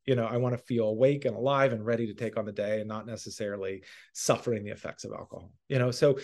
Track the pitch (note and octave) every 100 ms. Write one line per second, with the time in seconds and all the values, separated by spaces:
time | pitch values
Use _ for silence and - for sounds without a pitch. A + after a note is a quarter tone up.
0 | - A#2+ A2+ A#2+ B2 A#2+ - A#2+ A2 A2
1 | C3 C#3+ C3 G#2 B2+ C#3 C3+ A#2 G#2+ A#2
2 | A2+ G2+ A2+ A2+ G#2 G#2 G#2 A2 G#2+ G#2+
3 | G#2+ A2 - - G#2+ G2+ F#2+ F#2+ - -
4 | - - - A#2+ - A2 G#2 - - -
5 | G#2+ G#2 - - E2 - - C3+ B2 A#2+
6 | D3 C3+